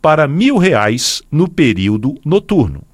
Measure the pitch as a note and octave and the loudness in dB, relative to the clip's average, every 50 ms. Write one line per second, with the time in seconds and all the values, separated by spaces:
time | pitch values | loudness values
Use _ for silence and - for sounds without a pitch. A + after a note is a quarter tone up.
0 | - E3 D#3 D#3 D#3 C#3 C#3 E3+ A3 C4+ C#4+ A3 F3+ F#3+ D#3+ G#2+ G#2 G#2+ A2+ B2+ | 2 2 2 2 0 0 0 0 0 2 2 2 2 2 2 2 0 0 -2 -2
1 | - - - - - - - D3+ E3+ F#3 F#3 - D#3+ B2+ A2 F#2 F#2+ G2 G#2 G#2+ | -4 -6 -6 -8 -10 -6 -2 0 0 0 0 0 0 0 2 0 0 -2 -2 -2
2 | A2 C3 D3 - _ D3 E3+ G3+ G3+ - G#3+ F#3 B2+ F2 C#2 C#2+ - _ | -2 -4 -6 -6 _ -2 -2 -2 -2 0 0 0 0 0 -4 -10 -16 _